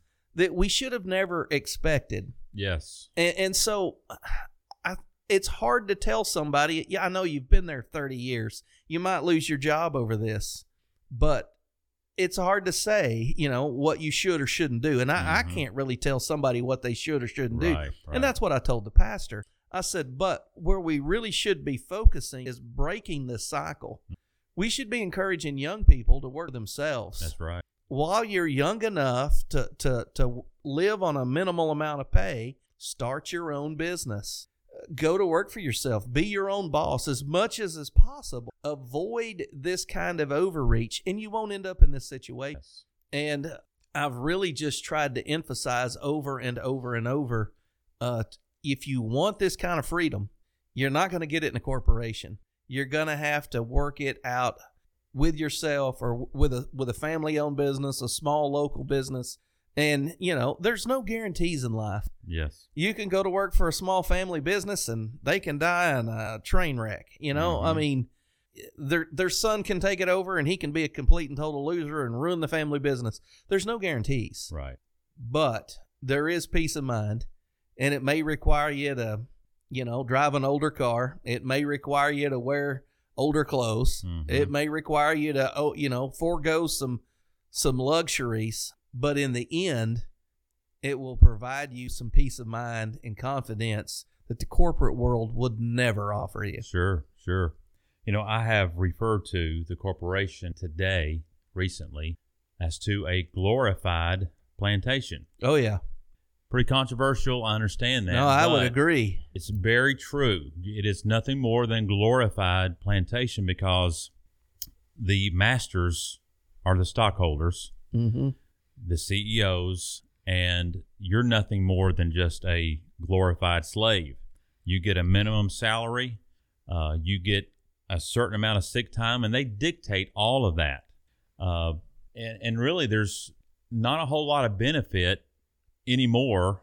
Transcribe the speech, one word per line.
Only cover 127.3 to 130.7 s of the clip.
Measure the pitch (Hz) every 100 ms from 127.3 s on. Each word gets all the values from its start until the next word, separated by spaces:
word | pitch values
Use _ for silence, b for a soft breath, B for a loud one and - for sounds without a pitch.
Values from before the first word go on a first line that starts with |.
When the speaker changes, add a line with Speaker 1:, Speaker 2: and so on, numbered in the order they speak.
| 101 - _ _ _ -
Speaker 2:
a | 90
certain | - 120 117
amount | 104 110 104
of | -
sick | 123 117
time, | - 117 123
and | 110 123
they |
dictate | 135 101 160 170 - 98 98 -
all | 110 135 110
of | 82
that. | 73